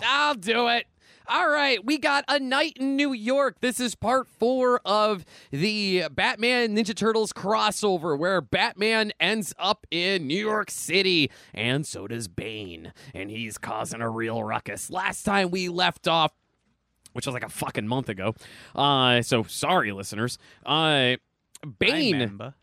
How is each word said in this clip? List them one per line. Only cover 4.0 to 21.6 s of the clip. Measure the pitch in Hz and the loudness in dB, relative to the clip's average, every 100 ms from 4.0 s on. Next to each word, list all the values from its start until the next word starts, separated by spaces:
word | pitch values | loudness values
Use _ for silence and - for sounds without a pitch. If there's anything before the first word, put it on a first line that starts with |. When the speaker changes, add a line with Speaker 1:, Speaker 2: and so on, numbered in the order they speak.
| 208 262 - | 0 0 0
Speaker 1:
four | - 233 262 254 247 - | -2 0 2 2 2 2
of | 214 214 190 - - - | 2 2 0 -6 -20 -8
the | 139 208 214 196 180 156 | -2 0 0 0 0 0
Batman | 135 220 220 240 247 233 208 | 0 0 2 2 2 2 2
Ninja | 220 202 | 0 0
Turtles | 214 220 208 | 2 2 0
crossover, | - 190 220 214 - 208 180 165 143 | -2 0 2 2 2 0 0 0 0
where | 175 185 | 2 0
Batman | 123 185 226 185 214 220 208 - | 0 0 0 0 0 2 0 0
ends | 170 220 175 - | 0 0 -4 -4
up | 185 214 - | -2 -2 -4
in | 165 180 190 135 | -2 0 0 -2
New | 185 | -2
York | 214 214 196 | -2 -2 -4
City, | - - 185 190 170 139 - - 95 | -8 -2 0 2 4 2 -2 -14 -6
and | 117 139 147 | -2 -2 -4
so | - 101 | -10 -10
does | 117 98 | -10 -10
Bane, | - 107 107 95 82 85 - - - | -8 -8 -8 -12 -14 -16 -18 -16 -12
and | 101 | -10
he's | 110 110 - | -8 -8 -8
causing | - 110 - 117 | -8 -6 -6 -6
a | 113 | -6
real | 113 113 113 | -4 -4 -4
ruckus. | 107 113 - 104 - | -4 -6 -6 -10 -8
Last | 185 190 - | -4 -4 -2
time | 208 202 180 | 0 2 2
we | 185 180 | 0 -2
left | 175 180 - 170 | 0 0 0 0
off, | 165 156 _ _ _ _ _ _ _ - | 2 2 _ _ _ _ _ _ _ -16
which | 123 139 | -8 -6
was, | |
like, | 123 | -6
a | 110 | -8
fucking | - 131 - 107 | -8 -6 -4 -2
month | 131 123 | -2 -2
ago, | 95 101 - - - - - | -4 -4 -4 -10 -20 -10 0
uh, | 143 139 127 120 | 2 4 4 4
so | 117 120 | 4 0
sorry, | 101 - 143 185 107 | 0 -4 2 2 2
listeners. | 98 98 104 123 - - - - | -4 -8 -4 -4 -6 -18 -12 -2
Uh, | 151 160 143 123 127 _ _ _ - | 2 4 4 4 0 _ _ _ -16